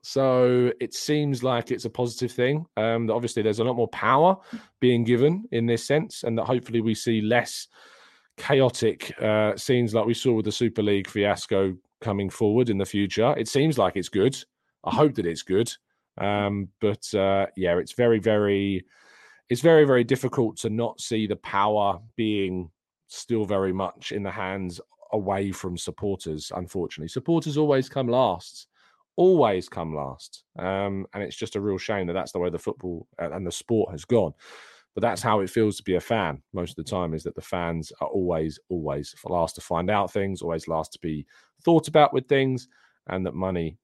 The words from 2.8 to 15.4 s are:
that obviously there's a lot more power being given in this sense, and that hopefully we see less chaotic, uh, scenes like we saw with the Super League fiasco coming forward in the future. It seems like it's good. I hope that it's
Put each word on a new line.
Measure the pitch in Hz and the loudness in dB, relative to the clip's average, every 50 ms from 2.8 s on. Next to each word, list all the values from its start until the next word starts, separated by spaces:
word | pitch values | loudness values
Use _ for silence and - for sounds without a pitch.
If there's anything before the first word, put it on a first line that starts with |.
| 107 113 113 117 117 | 0 0 0 0 0
that | 110 | 0
obviously | 107 117 117 117 - 117 | 0 0 -2 -2 -2 0
there's | 104 110 104 110 | 0 0 0 2
a | 113 | 0
lot | 123 127 | 0 2
more | 120 113 - | 0 -2 -2
power | - - - 110 127 143 160 180 190 190 - - - 226 - _ _ _ | -2 -2 2 4 4 6 6 4 4 2 -4 -16 -16 -16 -16 _ _ _
being | - 123 123 120 117 | 4 4 4 4 4
given | 113 123 117 131 151 170 196 220 - | 2 4 4 4 2 2 0 -6 -4
in | - 117 113 | -4 -2 0
this | 117 117 113 - | 0 0 0 0
sense, | - 139 156 - 220 - - | 0 0 0 0 -4 -10 -8
and | - 120 113 113 | -4 -4 -2 -2
that | 101 | 0
hopefully | - 127 123 123 - 113 117 | 0 -2 -2 -2 -2 -2 0
we | 107 113 110 | 0 0 -2
see | - - 123 113 110 | 0 0 0 0 0
less | 104 107 117 120 120 - - - - _ _ - - - - - - - _ _ _ _ _ | 2 2 2 2 0 -2 -10 -12 -14 _ _ -20 -20 -20 -20 -20 -20 -20 _ _ _ _ _
chaotic, | - - - 143 135 135 123 - - 117 110 82 - - - - - | -14 -2 2 4 4 4 4 2 2 0 0 0 -2 -10 -14 -8 -4
uh, | - 110 107 107 107 107 101 | 0 0 2 2 2 0 0
scenes | - - - 131 123 120 110 | -4 0 2 2 2 2 2
like | 104 113 104 | 0 0 0
we | 117 117 | 0 -2
saw | - - 131 120 | 0 2 2 2
with | 110 104 | 2 0
the | 107 | -2
Super | 104 - 123 113 113 - | -2 0 -2 0 0 0
League | 104 104 101 98 95 - | 2 2 2 0 0 -2
fiasco | - 107 101 101 98 - - - 104 98 98 95 92 87 _ _ _ _ | -2 0 2 2 2 0 -2 -2 0 0 2 0 -2 -6 _ _ _ _
coming | - 113 101 101 101 92 | -4 -2 -2 -2 -2 -4
forward | - - 113 104 104 120 127 117 | -2 0 0 2 4 2 2 2
in | 104 98 | 0 -2
the | 98 | -2
future. | - - 101 101 92 - - 110 135 147 | -2 0 -2 0 0 0 0 2 2 2
It | - 113 - | 0 -4 -2
seems | - 135 143 160 151 | 0 2 2 2 2
like | 123 101 90 - | 2 2 2 2
it's | 98 87 - | -2 -6 -2
good. | - 101 98 131 135 - - _ _ _ _ _ _ _ - | 0 2 2 2 0 -2 -14 _ _ _ _ _ _ _ -8
I | - 117 | -4 2
hope | 120 151 151 113 | 4 4 4 4
that | 113 95 | 0 -2
it's | 85 85 - | -4 -4 -6